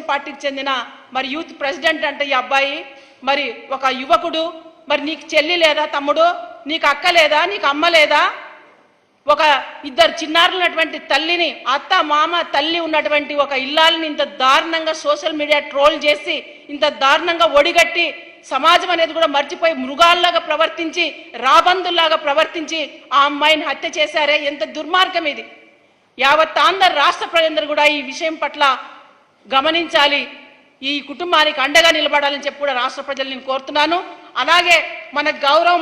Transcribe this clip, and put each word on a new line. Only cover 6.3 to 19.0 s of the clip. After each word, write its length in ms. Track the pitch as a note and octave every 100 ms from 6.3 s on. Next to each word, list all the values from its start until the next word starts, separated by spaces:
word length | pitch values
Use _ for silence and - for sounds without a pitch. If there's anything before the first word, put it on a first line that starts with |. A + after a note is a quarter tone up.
| F4 - - C4+
నీకు 180 | D#4+ D4+
అక్క 140 | C#4+ F4+ E4+
లేదా, 220 | D4+ D4+ F4
నీకు 160 | G4+ C#4
అమ్మ 160 | D4 E4+
లేదా, 260 | E4 D4+ D4 F#4+ - - - - _ _ _ _ _ C#4+
ఒక 80 | D4 D#4 C4+ - - C#4
ఇద్దరు 240 | B3+ D#4+ D#4+
చిన్నారులు 360 | D#4 E4 F4+ F4+
ఉన్నటువంటి 380 | E4+ D#4+ D#4+ D4+ -
తల్లిని, 380 | C#4+ D#4+ F4 D#4+ A#3 -
అత్త 260 | C#4 - F#4 D#4
మామ 300 | D4 D#4+ E4+ -
తల్లి 240 | C#4 D#4 E4+ D#4+
ఉన్నటువంటి 460 | D#4 D4 D4 D4 C#4+
ఒక 80 | C#4 C4+
ఇల్లాలని 420 | C4 D#4 D#4+ E4 D#4
ఇంత 120 | D4 C#4 -
దారుణంగా 520 | C4 D4+ E4 E4 D#4+ D#4
సోషల్ 360 | C#4+ D4 E4 D#4
మీడియా 180 | D4 D4 D4
ట్రోల్ 260 | C#4 C#4+ D#4
చేసి, 320 | D4 D4 F4+ D4+ - - -
ఇంత 120 | C#4+ D4+ A#3+
దారుణంగా 440 | C4+ D#4 E4+ E4+ E4 C#4+
ఒడిగట్టి, 480 | D#4+ E4+ E4 F4 D#4+ - - - -
సమాజం 360 | C4+ D#4+ F4 F#4
అనేది 180 | E4